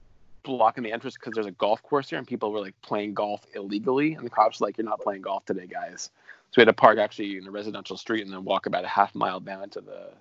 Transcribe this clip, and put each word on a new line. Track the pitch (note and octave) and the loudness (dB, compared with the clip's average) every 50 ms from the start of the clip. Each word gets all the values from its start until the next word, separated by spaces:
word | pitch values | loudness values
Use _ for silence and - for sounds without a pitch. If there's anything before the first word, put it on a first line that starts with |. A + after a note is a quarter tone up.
| - - - - - - - - - | -20 -20 -20 -20 -20 -20 -20 -14 -8
blocking | C3+ C3 B2 A2 A2+ - C3 A#2+ | -4 2 4 4 4 4 2 -2
the | G#2+ | -4
entrance | A2 A#2 - B2+ - - | -4 -6 -6 -8 -10 -10
'cause | - B2 A2 | -10 -6 -4
there's | A2+ G#2+ | -4 -4
a | G2+ | -4
golf | F2+ - A2 G2+ A2 - - | -2 0 2 2 2 2 0
course | - D3 C#3 C3+ - | 0 -2 -2 0 -2
there, | E3 C3 | -6 -8
and | B2+ - | -6 -6
people | B2 A2 A2+ G#2 | -6 -4 -2 -2
were, | G#2+ G#2+ | -2 -2
like, | G2 F#2+ - _ | -6 -6 -10 _
playing | - - A2+ G#2 G#2 G#2+ G2+ | -8 -4 -4 -2 -2 -2 -2
golf | G#2+ G#2 G#2 G#2 - _ _ - | -2 -2 -2 -4 -6 _ _ -12
illegally. | G#2 G2 G2 G#2 G#2 A2+ C3 B2+ C#3 D3 D#3+ D#3 | -10 -6 -4 -4 -2 0 0 2 2 2 0 -2
And | D3+ B2+ | -4 -8
the | A#2 | 0
cops | - A2 G#2+ A2 - - | 4 4 4 4 4 0
were | A2+ G#2 | -2 -2
like, | G2 - | -2 -2
"You're | A2+ | -4
not | A2 G#2+ - | -4 -4 -4
playing | - G#2+ G2 G2 | -2 -4 -4 -4
golf | F#2+ G2 G2 G2 - | -4 -6 -6 -6 -4
today, | - G2 F#2 F2+ F2+ | -6 -6 -6 -8 -10
guys." | F#2 F2 F2 F2 F2+ - - - _ _ _ - - - _ _ | -10 -10 -10 -10 -10 -12 -14 -16 _ _ _ -20 -20 -20 _ _
So | - B2 | 6 6
we | |
had | A2+ | 8
to | A2+ A2 | 8 8
park | - B2+ A2+ G#2+ A2+ | 8 8 8 8 8
actually | G#2 G#2 - - G#2 G2+ G2 F#2+ | 4 0 -2 -6 -8 -8 -8 -8
in | F#2 | -10
a | G2 | -10
residential | G2 G#2 G#2+ G#2+ G2+ G2+ G2 - F#2+ | -10 -10 -8 -8 -10 -10 -10 -12 -12
street | F2+ - - A2 G#2+ G2+ | -10 -6 -4 -4 -4 -4
and | F#2+ F#2+ | -6 -10
then | F#2 F#2+ | -8 -4
walk | G2 F#2+ F#2+ - | -2 -2 -2 -2
about | - F#2+ F2+ F2+ | -2 -4 -4 -4
a | F2+ | 0
half | - G2+ G2+ - - | 2 2 2 2 0
mile | G2+ G#2 G2 F#2 F#2 | -2 -4 -4 -4 -6
down | - G2 G2 F#2+ G2+ G2+ | -10 -12 -12 -12 -12 -14
to | - G#2 | -14 -14
the, | G2 G2+ F#2+ F#2 F#2 F#2 - - | -14 -14 -14 -16 -16 -18 -20 -18